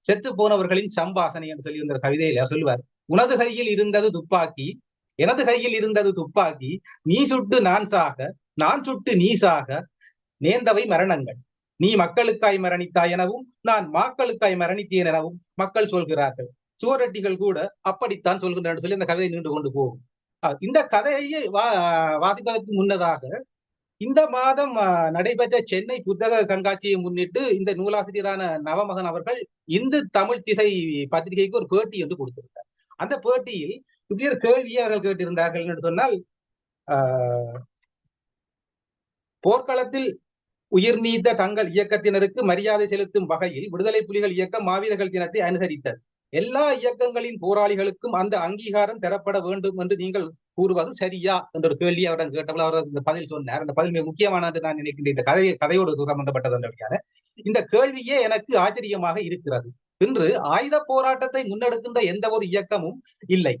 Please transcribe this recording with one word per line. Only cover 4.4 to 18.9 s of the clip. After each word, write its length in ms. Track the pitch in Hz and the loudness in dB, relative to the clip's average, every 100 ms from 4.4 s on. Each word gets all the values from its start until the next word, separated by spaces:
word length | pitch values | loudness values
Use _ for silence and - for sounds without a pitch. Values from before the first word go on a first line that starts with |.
| 165 - 139 - _ _ _ - | 0 -4 -10 -10 _ _ _ 0
எனது 240 | 175 254 | 2 2
கையில் 300 | 240 240 233 | 2 2 0
இருந்தது 360 | 220 214 208 196 | 0 2 2 2
துப்பாக்கி, 600 | 185 151 208 170 143 131 185 - - | 0 0 2 2 -2 -8 -10 -12 -6
நீ 160 | 156 208 | 0 2
சுட்டு 320 | 277 262 202 254 | 4 0 2 4
நான் 260 | 190 196 208 | 4 2 2
சாக, 320 | 202 151 127 135 - _ | 0 0 -2 -10 -10 _
நான் 280 | - 156 285 | 0 2 2
சுட்டு 340 | 269 254 - 196 | -2 -4 2 4
நீ 140 | 185 | 4
சாக, 360 | 214 196 156 123 143 180 _ _ _ _ _ | 6 4 4 -2 -8 -8 _ _ _ _ _
நேர்ந்தவை 440 | 147 240 226 208 226 | 0 2 4 2 2
மரணங்கள். 520 | 170 190 160 123 110 _ _ _ _ | 2 2 0 -4 -12 _ _ _ _
நீ 100 | 180 | 2
மக்களுக்காய் 640 | 214 175 - 226 185 214 196 | 4 2 2 0 2 2 2
மரணித்தாய் 520 | 180 180 175 175 170 | 0 -2 0 2 2
எனவும், 340 | 175 185 240 262 _ | 2 -2 -4 -12 _
நான் 260 | 233 214 170 | 0 0 2
மாக்களுக்காய் 640 | 160 247 262 247 226 208 180 | 0 0 0 -2 2 0 2
மரணித்தேன் 480 | 170 196 202 185 175 | -2 -2 -2 0 2
எனவும் 260 | 160 160 175 _ | 0 -2 -10 _
மக்கள் 360 | - 190 220 214 | -6 -2 0 0
சொல்கிறார்கள். 540 | 185 156 156 135 127 123 _ _ _ | 0 0 0 0 -2 -14 _ _ _
சுவரொட்டிகள் 560 | 233 262 247 196 196 185 | 0 2 0 0 -4 0
கூட 220 | 202 190 196 _ | 0 0 -4 _
அப்படித்தான் 580 | 190 190 240 190 180 185 | -4 -2 -4 -2 0 0
சொல்கின்றன 400 | 180 175 170 165 | -2 -4 -4 -4
சொல்லி 180 | 180 | -4